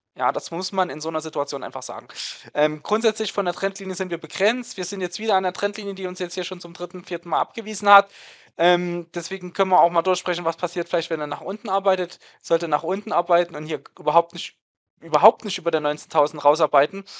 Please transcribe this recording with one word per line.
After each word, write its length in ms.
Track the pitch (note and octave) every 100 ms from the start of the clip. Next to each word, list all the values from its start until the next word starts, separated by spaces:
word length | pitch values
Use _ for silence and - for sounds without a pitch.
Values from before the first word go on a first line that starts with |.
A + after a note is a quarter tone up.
| _ -
Ja, 140 | B2+
das 180 | C#3 -
muss 220 | E3+ F#3
man 180 | G3 F3+
in 100 | D3+
so 100 | D3+
einer 100 | D#3+
Situation 420 | D#3 D#3 C#3+ C#3
einfach 220 | C3 C3
sagen. 240 | B2 G2 A#2+ - - - -
Ähm, 280 | C#3+ D3+ D3+
grundsätzlich 500 | - G#3+ A3+ G#3+ G#3+
von 120 | -
der 100 | F#3
Trendlinie 400 | - G3 G3 F#3+
sind 160 | F3+ F#3
wir 80 | E3
begrenzt. 580 | D3 - G3 B3 A#3 -
Wir 60 |
sind 160 | F3 G3
jetzt 200 | F3+ -
wieder 160 | A3 F#3+
an 80 |
der 80 | F#3+
Trendlinie, 420 | F3+ G#3 G#3 G3+
die 120 | G3 F#3
uns 120 | F3+
jetzt 160 | F3
hier 80 | -
schon 180 | F3 F3+
zum 120 | E3+
dritten, 320 | E3+ F3 F3+
vierten 240 | E3+ F3 E3+
Mal 100 | D#3
abgewiesen 500 | - - G#3 G#3 G3+
hat. 220 | G3+ G3+ - - - _ -
Ähm, 500 | F3 F3 F3 F3 E3
deswegen 380 | F3 D#3+ F#3+ F3+
können 180 | - F#3+
wir 100 | F3+
auch 100 | E3+
mal 120 | F3
durchsprechen, 420 | F3 F3+ - F3
was 120 | E3+ D#3+
passiert 320 | E3+ F3+ E3+
vielleicht, 220 | E3+ D#3
wenn 100 | D#3
er 80 | D3
nach 140 | C#3+
unten 260 | D#3 G#3+ A3+
arbeitet. 500 | G3 G3 F#3 E3+ - - _
Sollte 260 | - E3 E3
nach 160 | E3+
unten 300 | D#3+ G3 G#3+
arbeiten 420 | E3 F3 E3+ F3
und 120 | D3+ D#3
hier 160 | D3 - -
überhaupt 360 | D3+ D#3+ E3+
nicht, 240 | - - - _ _ _ _
überhaupt 440 | E3 D3 F#3+ -
nicht 140 | G#3 F3
über 120 | E3
der 120 | D#3
neunzehntausend 600 | D3+ D3+ - D#3+ C#3+ D#3
rausarbeiten 600 | C#3+ D#3 D#3 C#3+ D3 G3 F#3+ -